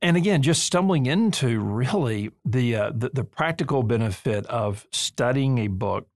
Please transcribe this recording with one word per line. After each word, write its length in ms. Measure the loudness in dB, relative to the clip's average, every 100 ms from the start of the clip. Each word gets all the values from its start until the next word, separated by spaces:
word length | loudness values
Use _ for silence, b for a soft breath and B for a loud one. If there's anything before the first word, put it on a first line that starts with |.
and 160 | 0 2
again, 240 | 4 2
just 220 | 4 2
stumbling 420 | 0 0 2 2 2
into 560 | 2 2 2 0 0
really 680 | 0 -2 0 0 0 -2 -6 -6
the, 320 | -2 0 2 0
uh, 160 | -2
the, 180 | -2 -4
the 100 | -4
practical 600 | -4 -2 -2 -2 -2 0
benefit 640 | 2 0 0 -2 -4 -4 -4
of 400 | -4 -4 -6 -8
studying 680 | -6 -4 -2 0 2 2 2
a 80 | 0
book, 400 | -2 -2 -4 -6